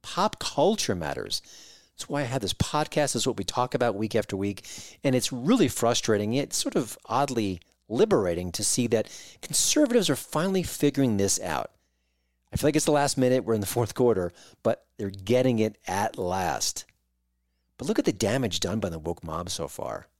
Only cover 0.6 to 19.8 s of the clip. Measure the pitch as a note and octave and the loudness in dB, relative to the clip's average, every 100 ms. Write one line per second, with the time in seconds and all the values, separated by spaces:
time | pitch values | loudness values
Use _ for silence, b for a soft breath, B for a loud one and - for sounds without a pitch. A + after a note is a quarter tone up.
0.6 | E3+ A3 - F#2 D2+ B1+ G1+ - B B | 2 2 -2 -2 -4 -6 -6 -8 B B
1.6 | B B B - - C#3+ C3 C3 G2 - | B B B -18 -6 -4 -2 -2 -4 -2
2.6 | - D3+ D3+ - C#3+ A#2+ B2 A2+ F#2+ - | 0 0 0 0 0 0 -2 -2 -4 -2
3.6 | B2 C3 A#2+ G2 A2 A2 G2+ G2 G2+ G2 | -2 2 0 0 0 0 0 -4 -4 -6
4.6 | B B B B C#3+ B2+ - B2+ C#3 B3 | B B B B 0 2 0 -4 2 4
5.6 | C#3 - A#2 B2 - G#2 G#2 B2+ C#3 - | 4 2 2 2 2 2 2 -2 -2 -4
6.6 | - F#3+ A#2 - - A#2+ C#3 A#2 G2+ F2+ | -2 -2 -4 -8 -2 0 0 0 -2 -4
7.6 | _ _ _ A2+ A3 E3 F#2 E2+ F2+ - | _ _ _ 0 2 4 2 -2 -4 -4
8.6 | G#2 - A#2+ A2 - B B B - - | -2 0 2 0 0 B B B -6 -2
9.6 | - D4+ C#4+ A#3+ E3+ C#3 - D3+ F#3 F#3+ | 2 4 4 4 2 -2 -2 -2 0 0
10.6 | E3+ - D3 C#3 C3 G2+ G2 - F#2+ C#2+ | -2 0 0 4 2 4 2 0 -2 -6
11.6 | - _ _ _ _ _ _ _ _ - | -6 _ _ _ _ _ _ _ _ 0
12.6 | C#3+ D3+ D#3 D3 C#3+ - B2+ B2+ G2+ A2 | 2 2 2 2 2 2 4 4 2 0
13.6 | G2+ B2 A#2 - B2 G2+ F2 B B B | 0 -2 -2 4 4 4 0 B B B
14.6 | A2 - _ - G2+ G2 F#2+ B2 B2+ A#2 | -2 -2 _ -8 -8 -8 0 2 4 2
15.6 | A2 G#2+ - F#2 - - F2+ F#2 F2 B1 | 0 -2 -4 -2 -2 -2 -4 -2 -2 -2
16.6 | - - - _ _ _ _ _ _ _ | -4 -6 -16 _ _ _ _ _ _ _
17.6 | _ - C3+ A3 - - G2 B2+ A#2+ - | _ -10 -2 0 0 0 0 2 0 -2
18.6 | F2+ A2 G2 E2 D#2+ E2+ D#2+ D#2+ F2 - | -2 -2 -4 -4 -6 -8 -6 -8 -6 -8
19.6 | D2 - | -8 -8